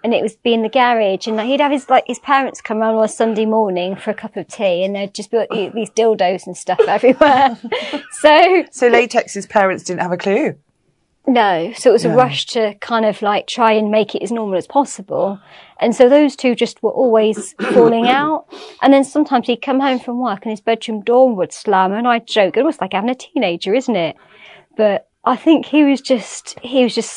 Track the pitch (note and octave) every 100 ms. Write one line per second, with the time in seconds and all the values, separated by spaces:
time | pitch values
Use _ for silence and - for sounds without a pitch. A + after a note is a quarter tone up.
0 | A3 A3+ G#3+ - A#3+ A3+ A3 C4 B3 A#3
1 | G3+ F#3+ A#3 A3 A3+ C#4 C#4+ C#4+ - C4
2 | - B3 - C#4 C4 - - A3 A3+ A3
3 | G#3+ - A3+ G#3+ A3 A3 G#3+ F3 F3+ F#3+
4 | - G3+ A3 - E3 - G3 F3 F#3+ G3
5 | G3+ G3+ G3+ A#3 G3+ A3 F3+ A3 G#3 -
6 | A3+ G#3+ F#3 F#3+ - F3 - F3+ - G#3+
7 | B3 B3+ D4 B3+ C4+ A#3 A#3 B4+ D#5 D4
8 | - - D4+ D4+ F4 F#4 - - B3 A#3
9 | A#3+ A#3 - G3+ G3 A3 F#3+ E3 E3+ F3
10 | F3 F3+ G3 G#3 D#4 - _ _ _ _
11 | _ _ - B3 G#3 E3+ E3+ - B3+ A3
12 | - A#3+ B3+ C#3 - A#3+ G#3+ G3+ - A#3
13 | A3 G3 G#3 G#3 - - A3+ A3 G#3+ G#3+
14 | G#3+ - G3 A#3 G#3+ F#3 - C#4 C4+ -
15 | G3 C3+ G3 G3 _ - - - A#3 A3
16 | B3 C#4+ D4 - B3+ A#3 A#3 - G#3+ -
17 | B3+ A3 G#3+ G#3 - - G#3+ B3 A#3 A#3
18 | A#3+ C4+ D4+ D#4 _ - - - C4+ C#4
19 | C4+ D4 D4 B3+ A#3+ A#3 - C4 C#4 B3+
20 | - A#3+ B3+ G3+ A#3 G#3+ - A3+ - A3
21 | G3+ A#3+ C4 G3+ A#3+ - - F#3+ F#3 G#3
22 | A#3+ A#3 A#3 A3 F#3+ G#3+ D4+ - F#3+ G3
23 | A3+ B3+ - C#4+ G3 F3 F#3+ A#3 B3+ G3+
24 | D#3+ - _ - - - _ - G#3+ G3
25 | _ _ - B3+ D#4+ D4+ - D4+ C#4+ C4+
26 | - B3+ - - - - A#3+ C4 A#3+ A3+
27 | G#3+